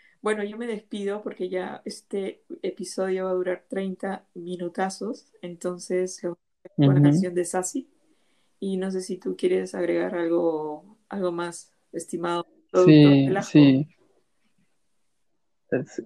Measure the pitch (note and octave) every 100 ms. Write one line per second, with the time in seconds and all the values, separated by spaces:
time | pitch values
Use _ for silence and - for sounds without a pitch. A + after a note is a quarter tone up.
0 | _ _ D#4 D#4 D4+ D#4 A#3+ G#3+ - G#3+
1 | G3 G#3 - - F3+ F#3 G#3+ - - -
2 | _ G3+ F#3+ - - - F#3+ - F3+ -
3 | F#3+ F#3+ F#3 F#3 F3+ F3+ - G3 G3 F#3
4 | G3 F#3+ _ F3+ E3+ F3+ F3 F3 F#3+ F#3+
5 | G3+ C#4+ _ _ F3+ E3+ F3+ F3+ - F#3
6 | F#3 - F3+ F3 _ _ - - C#3 C#3
7 | C#3+ D#3 F3+ F3 F3 F#3 F#3 C4+ - _
8 | _ _ _ _ _ - G3 F#3+ F#3+ F#3
9 | F#3 F#3 F#3+ F#3 F3+ F#3 F#3 G3 F3 E3+
10 | F3+ F3+ E3 E3+ E3+ D#3 D3+ D3+ - _
11 | - G3 F3+ E3+ F3 E3+ - _ _ E3
12 | - E3+ F3 F3 E3+ _ _ F3+ F3+ D3+
13 | D3 C#3 C3+ G3 - D#3 C#3 C3+ D3+ _
14 | _ _ _ _ _ _ _ _ _ _
15 | _ _ _ _ _ _ - B2+ C#3+ -